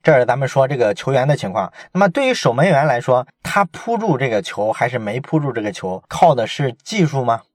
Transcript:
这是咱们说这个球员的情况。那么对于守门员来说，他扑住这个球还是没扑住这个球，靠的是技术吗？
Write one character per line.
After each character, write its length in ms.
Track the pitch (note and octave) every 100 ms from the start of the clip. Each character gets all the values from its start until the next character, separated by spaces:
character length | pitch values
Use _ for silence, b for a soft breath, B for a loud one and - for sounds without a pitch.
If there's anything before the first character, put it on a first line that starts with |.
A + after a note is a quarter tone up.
这 160 | - C#3
是 60 |
咱 120 | A#2+ B2
们 80 |
说 220 | C3 C#3 C3+
这 80 |
个 180 | C#3 A2
球 200 | G2+ -
员 120 | C3+
的 80 | C3+
情 200 | C#3 G2+
况。 180 | G2 F#2 B B
那 40 | F3+
么 120 | G3+
对 180 | C#4 C4
于 60 |
守 180 | B3 C3+
门 160 | A#2+ F#3
员 180 | C#3
来 140 | D3 A#2+
说， 260 | B2 B2+ B2 _
他 220 | - G3+
扑 340 | F#3+ - - A#3
住 200 | A3 C3+
这 100 | C3
个 140 | G#2+
球 280 | F#2 - G#2+
还 200 | G#2+ A#2
是 100 | B2
没 180 | G#2+ A2
扑 220 | - D#3
住 140 | C#3+
这 80 | A#2
个 100 | G#2
球， 320 | F#2 F#2+ F#2 _
靠 260 | - E3+
的 100 | B2+
是 300 | G#2+ - C#3 B2
技 220 | - A3
术 180 | D#3 C3+
吗？ 160 | A#2+ A2+ _